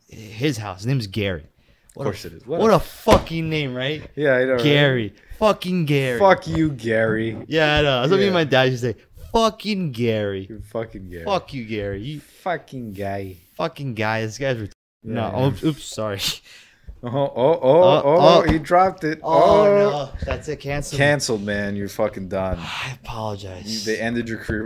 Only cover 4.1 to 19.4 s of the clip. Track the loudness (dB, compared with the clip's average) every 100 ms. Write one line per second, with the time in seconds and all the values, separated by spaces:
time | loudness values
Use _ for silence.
4.1 | -2 2 2 2 2 4 4 4 2 -4
5.1 | -10 -18 0 2 2 -2 -2 0 0 0
6.1 | 4 6 4 2 -2 0 -2 -2 0 2
7.1 | 0 -4 -6 -4 0 2 2 2 2 2
8.1 | 4 4 2 2 4 4 2 -4 -6 _
9.1 | -20 -4 0 0 0 -4 -4 -4 -2 -2
10.1 | 0 -2 -4 -8 -14 -10 -8 -8 -12 -16
11.1 | -10 -4 -4 -4 -12 -8 -6 -6 -8 -10
12.1 | -12 -16 _ -6 -6 -8 -14 -12 -8 -8
13.1 | -8 -10 -16 _ -8 -8 -8 -8 -4 -4
14.1 | -2 -6 -4 -4 -4 -8 -14 _ _ -8
15.1 | -6 -4 0 0 0 -4 -4 -8 -8 -6
16.1 | -4 -6 -6 -14 -20 -20 _ -20 -14 -6
17.1 | -2 -2 2 2 4 6 6 6 6 4
18.1 | 6 8 8 6 0 4 4 4 0 -6
19.1 | -4 0 4